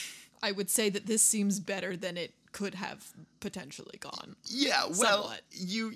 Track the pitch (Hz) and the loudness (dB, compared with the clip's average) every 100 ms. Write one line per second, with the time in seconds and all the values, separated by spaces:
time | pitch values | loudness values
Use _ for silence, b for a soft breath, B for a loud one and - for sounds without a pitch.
0 | B B B - 220 196 196 - 214 196 | B B B -4 -2 0 2 2 4 2
1 | - - - 220 202 202 175 196 190 180 | 2 4 6 6 2 2 -2 -4 -4 -4
2 | 180 175 165 - _ - 196 180 196 - | -4 -4 -8 -10 _ -6 -6 -4 -8 -8
3 | - - 156 _ 202 185 175 - - - | -14 -20 -20 _ -10 -8 -10 -14 -14 -14
4 | - - - - - 254 277 160 - 175 | -12 -12 -12 -14 -6 0 4 4 4 4
5 | 226 202 - 110 - - 185 214 226 | 6 4 2 -6 -12 -8 -4 -2 -2